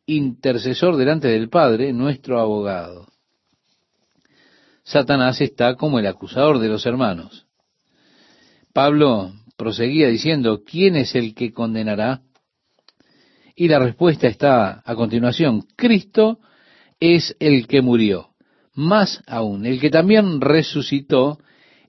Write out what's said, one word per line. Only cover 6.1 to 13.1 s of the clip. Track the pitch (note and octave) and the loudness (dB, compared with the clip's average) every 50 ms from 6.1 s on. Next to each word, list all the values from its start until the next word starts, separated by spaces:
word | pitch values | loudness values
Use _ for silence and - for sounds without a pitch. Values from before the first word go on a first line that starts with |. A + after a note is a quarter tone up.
| F2+ - F#2+ F2+ - B2+ C#3+ D#3 D3+ B2 | -6 -8 -14 -10 -2 0 2 2 2 2
de | A2 | 0
los | A2 G#2+ G#2+ - | -2 -2 -2 -4
hermanos. | B2 A#2+ C3 C3 G#2+ F2+ E2 E2 - - - _ _ _ _ _ _ _ _ _ _ _ _ _ _ _ _ _ _ _ _ _ _ _ _ _ _ _ | -4 -2 -2 -2 -4 -4 -6 -12 -18 -20 -20 _ _ _ _ _ _ _ _ _ _ _ _ _ _ _ _ _ _ _ _ _ _ _ _ _ _ _
Pablo | C3 C#3 D3 D3 D3+ D3+ C#3 A#2 G#2 F#2+ F#2 G2 G#2+ _ - _ | 0 0 2 4 4 2 2 2 0 -4 -8 -14 -20 _ -20 _
proseguía | - A2 A2+ G#2 G#2+ A#2 B2+ C#3+ D#3+ D3+ B2 | -8 -8 -8 -4 -4 -4 -2 2 2 2 2
diciendo, | A#2 A2+ - D#3 D#3+ C#3+ B2 A2+ G#2+ G#2 - | 2 0 -2 -2 -2 0 0 0 -2 -2 -6
"¿Quién | - - E3 F#3+ G3 F3 | -10 -2 2 2 2 2
es | D3 B2 - - | 2 -2 -2 -2
el | B2+ A#2 A2 G#2+ | -4 -4 -4 -6
que | - B2 A2+ - | -8 -8 -8 -6
condenará?". | - A#2 A2+ A2 A2 A2 G#2+ G#2 G2+ - B2 C3 C3 _ _ _ _ _ _ _ _ _ _ _ _ _ _ _ _ _ _ | -6 -6 -6 -4 -4 -4 -4 -4 -2 -2 -4 -4 -6 _ _ _ _ _ _ _ _ _ _ _ _ _ _ _ _ _ _